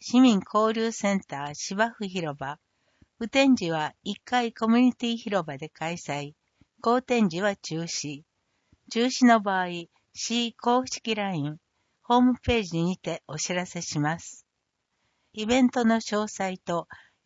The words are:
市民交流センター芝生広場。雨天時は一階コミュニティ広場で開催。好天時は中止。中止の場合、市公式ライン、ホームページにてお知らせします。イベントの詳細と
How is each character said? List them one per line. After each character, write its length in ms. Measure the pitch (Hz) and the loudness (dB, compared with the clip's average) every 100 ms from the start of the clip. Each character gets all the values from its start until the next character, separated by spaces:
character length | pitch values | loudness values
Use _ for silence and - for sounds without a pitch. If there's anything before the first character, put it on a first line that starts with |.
市 200 | - 247 | 0 6
民 200 | 262 202 | 8 6
交 340 | - 208 220 | 2 0 2
流 160 | 226 226 | 0 -2
セ 240 | - 202 | -2 -2
ン 60 | 196 | -2
タ 240 | - 139 147 | -4 -10 -10
ー 40 | |
芝 360 | 151 - 196 226 | -10 -6 -2 -2
生 180 | 233 202 | -2 -8
広 280 | 185 160 143 | -6 -6 -6
場。 220 | 139 151 _ _ _ _ _ - | -8 -10 _ _ _ _ _ -10
雨 80 | - | -2
天 260 | 269 277 | 4 6
時 160 | 254 165 | 4 2
は 240 | 160 151 - | -2 -4 -6
一 160 | - 202 | -10 -10
階 320 | - 247 233 | -4 -2 -2
コ 140 | - 226 | -2 2
ミ 120 | 233 | 4
ュ 20 | 247 | 4
ニ 60 | |
テ 140 | - 240 | 2 -2
ィ 40 | 233 | -4
広 300 | 220 202 156 | -2 -2 -2
場 100 | 139 | -8
で 120 | 156 | -12
開 280 | - 160 175 | -8 -8 -8
催。 360 | - 143 143 - _ _ _ _ | -6 -8 -8 -14 _ _ _ _
好 200 | 226 247 | 0 0
天 260 | 254 240 202 | 2 2 2
時 120 | 165 | 2
は 140 | 202 | -2
中 280 | 196 - 160 | -2 -6 -6
止。 400 | 165 - 147 143 - _ _ _ _ _ - | -6 -8 -8 -12 -16 _ _ _ _ _ -8
中 140 | 226 | -2
止 200 | 247 - | -2 2
の 160 | 247 226 | 4 4
場 220 | 202 190 | 4 -2
合、 40 | 180 175 170 _ _ | -2 -6 -12 _ _
市 420 | - - 233 233 | -12 -4 -2 -4
公 300 | - 240 247 254 | -4 0 0 0
式 280 | - 233 | -6 -6
ラ 200 | 220 196 | -4 -2
イ 80 | 170 | -2
ン、 160 | 147 156 _ _ _ _ | -4 -8 _ _ _ _
ホ 160 | - 240 | 0 4
ー 20 | |
ム 120 | 254 240 | 4 2
ペ 220 | - 233 | 0 0
ー 20 | |
ジ 180 | 185 165 | 0 0
に 140 | 170 180 | 0 -2
て 260 | 170 160 - | -6 -8 -8
お 100 | 151 | -8
知 160 | - | -4
ら 120 | 180 180 | -4 -6
せ 160 | 175 | -8
し 180 | 170 156 | -6 -2
ま 180 | 147 170 | -2 -2
す。 260 | - - _ _ _ _ _ _ _ _ _ | -8 -20 _ _ _ _ _ _ _ _ _
イ 140 | 214 214 | -6 0
ベ 140 | 254 | 4
ン 100 | 247 | 4
ト 140 | 254 | 4
の 120 | 226 226 | 2 2
詳 300 | - 208 214 | 0 -2 -2
細 320 | - 190 185 | -4 -6 -6
と 300 | - 170 - - - _ | -4 -4 -6 -14 -20 _